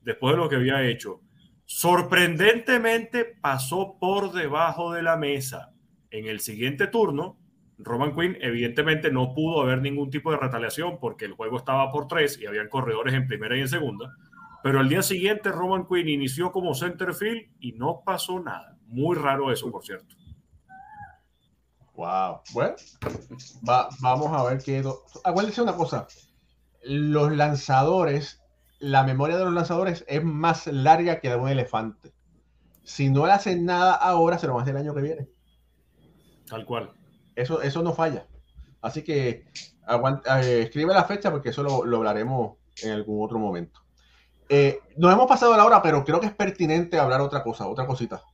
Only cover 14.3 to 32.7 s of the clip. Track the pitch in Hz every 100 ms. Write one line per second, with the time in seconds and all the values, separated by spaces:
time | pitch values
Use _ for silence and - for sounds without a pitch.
14.3 | - - - 139 135 131 170 190 185 190
15.3 | 208 208 175 185 190 180 180 160 143 135
16.3 | 131 180 185 180 131 175 175 180 - 214
17.3 | 233 - _ 123 113 139 170 - 180 -
18.3 | 185 156 85 - - 113 117 156 165 143
19.3 | 139 135 110 120 101 - 95 _ _ -
20.3 | - _ _ _ 762 807 855 807 - _
21.3 | _ _ _ _ _ _ - 85 95 92
22.3 | 80 - 110 165 - - _ - - -
23.3 | - - - 117 127 127 - 131 135 151
24.3 | 151 123 135 139 135 135 131 _ - 175
25.3 | 170 214 214 233 175 160 123 - - _
26.3 | _ _ _ _ _ 123 143 151 151 147
27.3 | 151 151 143 - 135 147 185 175 143 139
28.3 | - _ _ _ _ 143 139 131 131 147
29.3 | 175 185 170 165 208 277 165 - 147 165
30.3 | 151 165 165 - 143 139 165 170 165 131
31.3 | 120 131 139 123 110 113 104 - _ _
32.3 | _ _ _ _